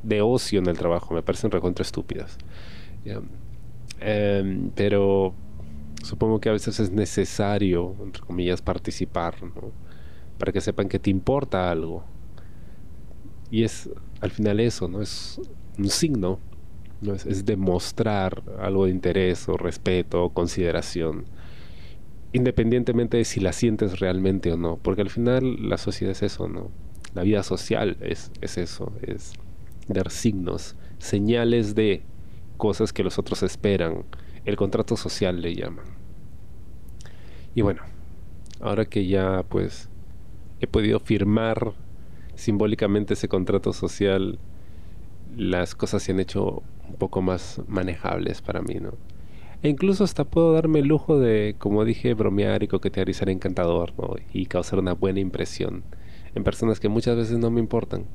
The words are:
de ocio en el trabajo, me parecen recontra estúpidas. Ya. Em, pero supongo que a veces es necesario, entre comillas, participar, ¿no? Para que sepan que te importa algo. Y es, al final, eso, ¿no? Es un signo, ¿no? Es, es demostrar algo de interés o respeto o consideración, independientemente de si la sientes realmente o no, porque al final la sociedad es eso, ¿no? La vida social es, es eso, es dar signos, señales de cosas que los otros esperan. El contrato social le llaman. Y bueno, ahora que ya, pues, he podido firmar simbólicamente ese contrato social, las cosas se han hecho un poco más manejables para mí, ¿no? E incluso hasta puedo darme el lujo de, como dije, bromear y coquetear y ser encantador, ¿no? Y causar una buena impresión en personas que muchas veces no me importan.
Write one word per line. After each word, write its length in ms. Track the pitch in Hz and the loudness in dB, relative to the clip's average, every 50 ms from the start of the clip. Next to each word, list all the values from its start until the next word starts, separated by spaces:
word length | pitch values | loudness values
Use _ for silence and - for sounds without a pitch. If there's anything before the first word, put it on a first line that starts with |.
| - | 2
de 180 | 110 107 104 | 2 4 4
ocio 380 | 104 113 127 123 - - 104 98 | 6 6 4 4 2 4 2 4
en 80 | 92 | 4
el 100 | 90 85 | 4 2
trabajo, 360 | - 87 85 85 85 - - 82 | 2 2 2 2 2 0 0 -2
me 80 | 82 | 0
parecen 300 | 80 - 90 - - 110 | 0 0 0 0 0 2
recontra 320 | 101 87 - - 90 - 95 | 2 2 2 2 0 0 -2
estúpidas. 540 | - - - - - - - 80 87 - - - - - - - - - - - - - - - | -2 -2 -6 -4 -4 -6 -6 -6 -8 -10 -10 -10 -10 -10 -10 -10 -10 -10 -12 -10 -10 -10 -10 -8
Ya. 160 | 107 104 107 - - - - - - - - - - - - - - - - | -8 -8 -8 -8 -8 -10 -10 -10 -10 -10 -10 -10 -10 -10 -10 -10 -10 -10 -4
Em, 720 | - 107 107 104 104 101 101 98 98 98 95 92 90 90 - | -2 0 2 4 4 4 4 4 2 2 0 -2 -2 -4 0
pero 580 | - 101 101 101 101 98 98 98 98 95 95 95 - - - - - - - - - - - - - - | 2 2 4 6 6 6 6 6 6 4 2 0 -4 -10 -10 -10 -10 -10 -10 -10 -10 -10 -10 -10 -10 -8
supongo 360 | - - - 113 110 110 107 | -8 -2 0 2 4 4 4
que 80 | - 113 | 4 2
a 40 | 110 | 2
veces 260 | 104 - 117 107 - | 2 0 -2 0 0
es 120 | 110 92 | 0 2
necesario, 1040 | 92 107 104 - - - 98 - - - 104 101 104 101 104 95 87 85 87 90 95 104 101 | 2 2 0 2 2 0 0 0 0 0 2 2 4 4 4 4 4 2 2 0 -4 -8 -8
entre 200 | 95 - - - | -8 -10 -10 -10
comillas, 380 | - 87 90 90 90 90 85 | -6 -4 0 0 0 0 0
participar, 760 | - - 90 87 - - - - 92 - - 92 85 85 - - - | 0 -2 -2 -2 -2 -6 -4 -4 -4 -2 -2 -2 -2 -2 -4 -6 -10
¿no? 280 | 90 101 - - 110 - - - - - - - - - - - - - | -10 -10 -10 -10 -10 -10 -12 -12 -12 -12 -12 -12 -12 -12 -12 -12 -10 -6
Para 140 | - - 98 | -2 -2 0
que 100 | 90 98 | 0 0
sepan 280 | 90 107 98 - 101 95 | 0 0 0 0 0 0
que 100 | - 95 | 0 0
te 100 | - 104 | 2 4
importa 600 | 95 95 - - 135 139 139 - - 92 92 90 | 2 4 4 2 2 2 2 0 0 0 2 2
algo. 320 | 87 80 82 82 85 85 - - - - - - - - - - - - - - - - - - - - - - - - - - - - - - | 0 0 -2 -4 -6 -8 -8 -10 -10 -10 -10 -10 -10 -10 -10 -10 -10 -10 -10 -10 -10 -10 -10 -10 -10 -10 -10 -10 -10 -10 -10 -10 -10 -10 -10 -2
Y 140 | 113 110 113 | 2 2 2
es, 260 | 110 - - - - - - - - - - | 2 0 -4 -10 -10 -10 -10 -10 -10 -8 -4
al 100 | - 101 | -4 -4
final, 280 | - - 107 104 101 104 | 0 2 2 4 4 4
eso, 280 | 117 120 113 - - | 4 2 2 0 -4
¿no? 140 | 87 90 101 | -4 -2 -4
Es 380 | 104 - - - - - - - 381 - - - - - - | -4 -4 -6 -8 -8 -8 -8 -8 -8 -10 -10 -10 -10 -8 -4
un 120 | - 98 101 | 0 0 0
signo, 500 | - - 170 160 139 113 92 90 95 - - - - - - - - - - - - - | 2 2 2 2 2 2 2 2 0 -2 -4 -10 -10 -10 -10 -10 -10 -10 -10 -10 -8 -6
¿no? 120 | 104 101 98 | -4 -2 -2
Es, 120 | 92 - | -2 -2
es 200 | - 101 95 98 | -2 -2 0 2
demostrar 1000 | 107 107 95 95 95 87 90 - - - - 113 110 104 98 95 92 92 92 - 95 98 101 | 2 2 2 4 4 4 2 0 -2 -2 0 2 2 2 2 2 0 -2 -4 -8 -8 -8 -4
algo 260 | 98 95 98 95 98 | -2 2 4 4 4
de 60 | 95 | 4
interés 560 | 92 92 - 90 85 95 92 90 87 82 - - | 4 2 2 2 4 4 4 4 2 0 0 -2
o 80 | 82 | 0
respeto 680 | - - 87 82 - - 98 92 90 87 - - 87 87 | 0 0 -2 -4 0 0 2 2 2 2 2 2 2 2
o 100 | 85 - | 2 2
consideración, 920 | - 87 87 - - 90 85 82 85 - - - 87 80 80 78 82 - - - - - - - - - - - - - - - - - - - - - - - | 0 0 0 0 0 2 2 2 0 -2 -2 -2 -2 -2 -2 -2 -4 -8 -8 -10 -10 -10 -10 -10 -10 -10 -12 -12 -12 -12 -10 -10 -12 -12 -12 -12 -12 -10 -2 0
independientemente 840 | 127 123 127 120 - 113 117 120 123 120 - 117 117 120 110 - | 2 2 4 4 4 4 4 4 4 4 2 2 2 2 4 2
de 80 | 120 113 | 2 2
si 140 | - - 107 | 2 0 2
la 140 | 98 92 - | 2 2 2
sientes 460 | - - 117 107 104 107 101 92 - | 4 2 2 4 4 2 0 2 0
realmente 540 | 98 92 90 95 95 95 95 92 - 87 85 | 0 2 2 4 4 4 4 4 2 2 2
o 40 | |
no, 200 | 85 85 82 82 | 2 0 0 -2
porque 240 | - - 87 92 98 | 0 0 0 2 2
al 80 | 101 98 | 0 0
final 600 | - 117 117 120 127 131 131 127 120 - - 101 | 0 2 2 4 4 4 4 2 0 0 0 0
la 80 | 98 | 0
sociedad 340 | 95 - - 92 - 95 95 | 0 0 -4 -2 0 -2 -2
es 120 | 98 - 101 | 0 0 0
eso, 240 | 101 - - 92 | -2 0 -2 -4
¿no? 240 | 90 90 87 92 98 - - - - - - - - - | -4 -4 -6 -6 -8 -8 -8 -10 -10 -10 -10 -10 -8 -4
La 100 | 98 87 | 2 4
vida 200 | 101 107 101 98 | 4 4 4 2
social 540 | - 92 90 - - 113 110 110 98 85 - | 0 -2 -2 0 0 0 2 2 0 0 -2
es, 300 | 98 87 85 - - - - - | -4 -4 -4 -4 -6 -10 -8 -6
es 160 | - - - | -6 -4 -2
eso, 360 | 87 87 82 - - 92 95 101 - | -2 -4 -4 -4 -6 -6 -6 -6 -6
es 320 | - - 95 95 - - - - - - - - - - - - - | -6 -6 -6 -6 -6 -8 -10 -10 -10 -10 -10 -10 -10 -10 -10 -10 -6
dar 220 | - 92 92 92 90 | -2 0 0 0 0
signos, 640 | - - - 117 101 95 90 87 90 85 - - - - - - - | -4 0 0 2 2 2 -2 -2 -2 -4 -6 -8 -10 -10 -10 -10 -10
señales 800 | - - - - 101 101 107 117 120 117 117 120 120 110 104 104 | -8 -4 0 0 2 4 4 4 4 4 4 4 4 2 2 2
de 280 | 110 110 107 95 - - - - - - - - - - - - | 4 4 4 4 2 -2 -10 -10 -10 -10 -12 -12 -12 -12 -12 -4
cosas 360 | - - 107 95 - 110 104 - | 0 2 2 4 2 0 0 2
que 100 | - 95 | 0 0
los 160 | 92 - - | 0 0 -2
otros 240 | 98 - 104 - 101 | -2 -2 0 0 0
esperan. 600 | 90 - - - 104 98 92 85 82 82 87 85 - - - - - - - - | -2 -2 0 2 2 4 4 2 0 -2 -4 -6 -8 -10 -10 -10 -10 -12 -6 -2
El 100 | - 104 | -2 0
contrato 420 | - 101 98 - 113 107 - 117 | 0 0 0 2 0 0 0 0
social 440 | 104 - - - - 104 92 90 87 | -2 -2 -6 -2 2 2 2 2 0
le 140 | 85 85 82 | -2 -2 -2
llaman. 300 | 90 90 85 85 - - - - - - - - - - - - - - - - - - - - - - - - - - - - - - - - - - - - | -4 -4 -6 -6 -10 -10 -12 -10 -10 -10 -10 -10 -10 -10 -10 -10 -10 -10 -10 -10 -10 -10 -10 -10 -10 -10 -10 -10 -10 -10 -10 -10 -10 -10 -10 -10 -10 -10 -4 0
Y 80 | 117 | 2
bueno, 200 | 107 101 90 - - - - - - - - - - - - - - - - - | 2 2 2 -2 -6 -10 -10 -10 -10 -10 -10 -10 -10 -10 -10 -10 -10 -10 -10 -6
ahora 260 | - - 101 107 110 | -4 -2 0 0 0
que 200 | - - 107 98 | 0 0 0 2
ya, 380 | 90 98 95 95 95 95 92 90 | 4 4 4 4 4 2 0 -2
pues, 420 | - - 95 92 95 - - - - - - - - - - - - - - - - - - | 0 0 0 0 0 -4 -8 -10 -10 -10 -10 -10 -10 -10 -12 -12 -12 -12 -10 -10 -10 -4 -4
he 80 | - | -4
podido 320 | - - 113 107 107 110 110 | 0 2 2 4 4 2 2
firmar 720 | - - 110 101 101 104 104 113 113 113 110 - - 113 - - - - - - - - - - - - - | 2 2 2 2 4 4 4 4 4 2 0 0 -2 -4 -4 -8 -10 -10 -10 -10 -10 -10 -10 -10 -10 -10 -10
simbólicamente 800 | - - - 107 98 107 104 107 - 110 101 101 104 104 - 104 | -4 0 0 2 4 4 2 2 2 2 4 4 2 2 2 0
ese 140 | - - | -2 0
contrato 460 | 101 - 95 92 90 98 98 - 104 95 | 0 2 2 2 2 2 2 2 0 0
social, 680 | - - 90 - - 101 98 95 95 95 95 95 - - - - - - - - - - - - - - - - - - - - | 0 -2 -4 0 2 4 4 4 4 2 0 -2 -6 -8 -10 -10 -10 -10 -10 -10 -10 -10 -10 -10 -10 -10 -10 -10 -10 -10 -10 -6
las 400 | 120 101 92 90 90 87 - - | -2 0 0 2 2 0 -2 -2
cosas 280 | - - - - 101 - | -4 -2 0 0 -2 0
se 80 | - | 0
han 80 | 95 95 | 0 0
hecho 440 | 92 - - 98 101 98 - - - - - - - | 0 0 0 0 0 0 -2 -4 -8 -8 -10 -10 -10
un 80 | - - | -10 -4
poco 260 | - 98 95 - 98 | -2 -2 0 0 0
más 400 | 92 92 92 90 - - - 92 90 | 2 2 0 0 -2 -6 -8 -8 -8
manejables 720 | 92 - 92 90 92 85 - - 90 90 90 87 87 - - | -2 -2 0 0 0 -4 -2 -2 -2 -2 0 -2 -2 -4 -4
para 200 | - - - 90 | -4 -4 -4 -4
mí, 140 | - - - | -4 -4 -6
¿no? 180 | - - - - - - - - - - - - - - - - - - | -6 -6 -8 -8 -10 -10 -10 -10 -10 -10 -12 -12 -12 -12 -12 -10 0 2
E 60 | 151 | 2
incluso 340 | 147 139 180 196 196 190 208 | 2 4 4 2 4 4 2
hasta 200 | 175 - - 143 | 2 2 0 -2
puedo 300 | - - 170 165 165 160 | 2 4 6 8 8 6
darme 260 | 160 165 160 156 151 | 6 6 6 4 6
el 80 | 139 | 6
lujo 320 | 143 156 143 - - 160 143 | 6 4 4 4 4 6 6
de, 360 | 127 117 110 107 104 107 104 - | 8 6 6 4 4 2 -2 -2
como 260 | - 104 104 104 107 | 0 2 4 4 4
dije, 280 | 117 113 - - 123 120 | 4 2 2 2 2 4
bromear 480 | 107 107 101 95 101 101 101 101 101 104 | 4 4 4 4 4 4 4 4 2 2
y 40 | |
coquetear 420 | 101 - 92 - 98 - 98 95 92 | 2 2 2 2 2 2 2 2 2
y 40 | 92 | 2
ser 160 | - 101 95 | 0 2 2
encantador, 640 | 95 92 - 95 92 92 90 85 85 85 85 87 - | 2 0 0 -2 0 2 4 4 4 4 2 0 -2
¿no? 180 | - 90 92 87 - - - - | -4 -4 -4 -4 -6 -8 -4 -2
Y 140 | 98 92 | -2 -2
causar 320 | - - 90 85 - - 98 | 2 0 0 0 2 2 2
una 140 | 92 92 87 | 2 2 2
buena 260 | 90 98 95 95 98 | 2 2 2 2 2
impresión 640 | 95 92 - - 90 - - - 95 90 92 92 95 - - - - - - - - - - | 0 0 0 -2 -4 -4 -2 -2 -2 -2 -2 -6 -8 -10 -10 -10 -10 -12 -10 -10 -12 -6 -4
en 100 | 110 98 | 0 0
personas 360 | 107 107 - 117 113 110 - | 0 0 2 2 2 2 4
que 100 | - 104 | 2 2
muchas 260 | 104 117 - 123 117 | 2 4 4 4 2
veces 220 | 117 117 107 120 | 2 2 2 2
no 140 | 117 117 117 | 2 2 4
me 80 | 117 117 | 4 2
importan. 460 | 113 104 - 113 110 - - 95 95 - | 2 2 0 0 0 0 -4 -6 -4 -6